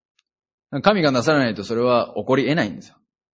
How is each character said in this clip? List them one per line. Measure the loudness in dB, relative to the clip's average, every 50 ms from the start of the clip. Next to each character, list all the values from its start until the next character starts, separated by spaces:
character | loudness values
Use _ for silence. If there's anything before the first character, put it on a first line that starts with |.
| _ _ _ _ _ _ _ _ _ _ _ _ _ -12 -6 0
神 | 2 2 2 4 2
が | 0
な | 0 0
さ | 2 2 2
ら | 2
な | 2 0
い | -2
と | -4 -8
そ | -6 -4
れ | -2
は | 0 2 2 2 0 -2 -6
起 | -6 -2
こ | 0 0
り | 0 2
得 | 0 0
な | -2 -2
い | -4
ん | -6
で | -12
す | -18 -20
よ。 | _ _ _ _ _ _ _ _